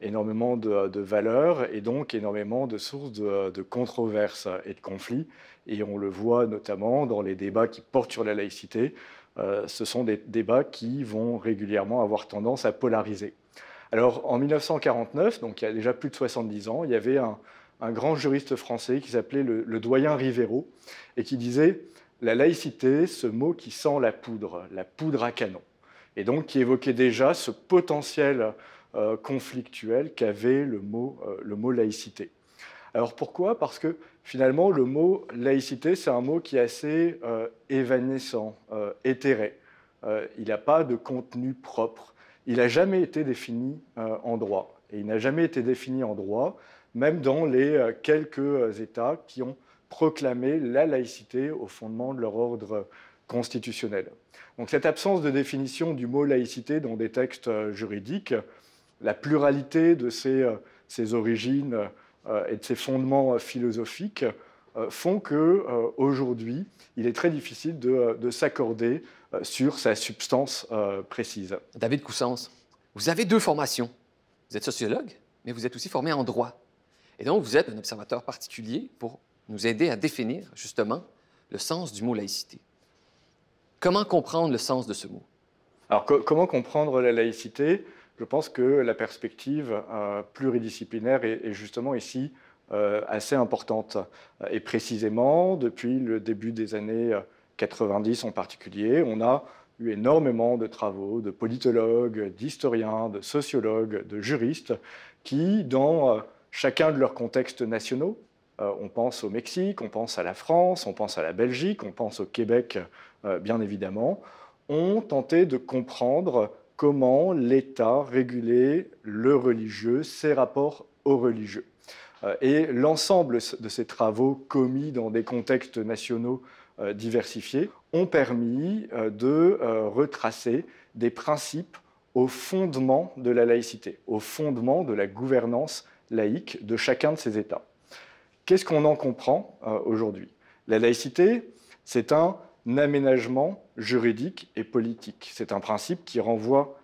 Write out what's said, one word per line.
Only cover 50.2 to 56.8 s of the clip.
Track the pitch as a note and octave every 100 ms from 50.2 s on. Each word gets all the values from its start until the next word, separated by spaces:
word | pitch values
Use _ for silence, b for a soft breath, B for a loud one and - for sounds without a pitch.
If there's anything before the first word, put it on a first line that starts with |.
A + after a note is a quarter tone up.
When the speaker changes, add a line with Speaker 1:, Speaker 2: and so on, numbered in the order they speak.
| C#3 B2 C3 D#3
Speaker 1:
la | B2+ B2+ D#3+
laïcité | C3+ A#2 - G#2+ B2 C#3+
au | D#3 G2+
fondement | - A2 A2+ B2+
de | C3
leur | A2+ G#2+
ordre | A#2+ A#2 G#2 G#2+ G2+ B B B -
constitutionnel. | A#2+ A#2 A#2+ A2+ A2 A2+ G2+ F#2 - _ B B -
Donc | A#2
cette | D3 D#3
absence | D3+ G3+ F#3+
de | D3
définition | C#3 C3+ C3+ C3+ - E3 C#3
du | A#2+
mot | C3+ C#3+
laïcité | C3 A#2 - A#2+
dans | D3+